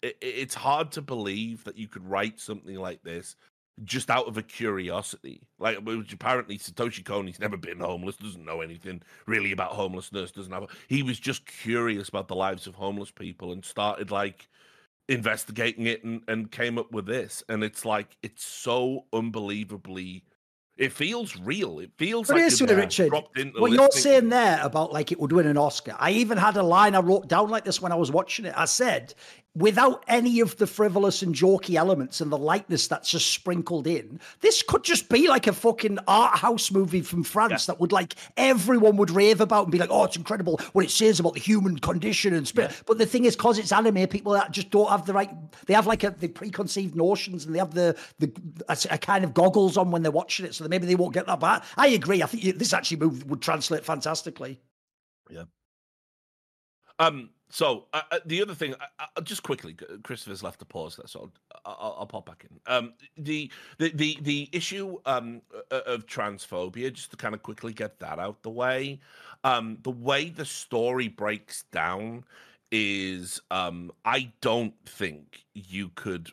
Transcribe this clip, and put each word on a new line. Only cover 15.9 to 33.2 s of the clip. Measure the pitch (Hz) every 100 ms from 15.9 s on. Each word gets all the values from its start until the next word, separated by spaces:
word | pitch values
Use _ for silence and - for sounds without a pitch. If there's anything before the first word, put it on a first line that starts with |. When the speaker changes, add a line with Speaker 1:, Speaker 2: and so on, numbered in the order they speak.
| 110
Speaker 1:
and, | 113 113 -
and | 110 107
came | - 120 117
up | 110
with | 110 95
this. | 123 101 - -
And | 110
it's | 107 -
like, | 113 107 104 _
it's | 101 -
so | - - - 120 127 131 -
unbelievably, | 113 113 110 101 101 104 101 90 92 92 92 _ _ _ _ _ -
it | 135
feels | - 156 233 220 -
real. | 92 180 160 78
It | 90 _
feels | 170 226 226
Speaker 2:
But |
Speaker 1:
like | 320
Speaker 2:
here's | 330 -
Speaker 1:
you're | 254
Speaker 2:
something, | 196
Richard, | 196 - 165
Speaker 1:
dropped | 147 - 131
into | 139 117
Speaker 2:
what | 240
you're | 240
Speaker 1:
listening | 277 269
to | 285
Speaker 2:
saying | 269 233
Speaker 1:
it. |
Speaker 2:
there | 240 226 156
about, | 139 156 156
like, | 147 151
it | 170
would | 147
win | 170 156
an | 147
Oscar. | 147 - - 101
I | 143
even | 214 233 214
had | 202 202
a |
line | 180 180 214
I | 190
wrote | 175 190 -
down | 170 208
like | 220
this | 196 -
when | 180
I | 170
was | 151
watching | 156 185 -
it. | 196 131
I | 156
said, | - 247 151 120 - - - _ 165
"Without | 202 214 262 254 -
any | 240 240 233
of | 226 -
the | 202
frivolous | - 208 180 196 -
and | 185
jokey | 139 185 190 -
elements | 165 175 180 131 -
and | 151
the | 143
lightness | 147 190 202 170 -
that's | 151 -
just | 165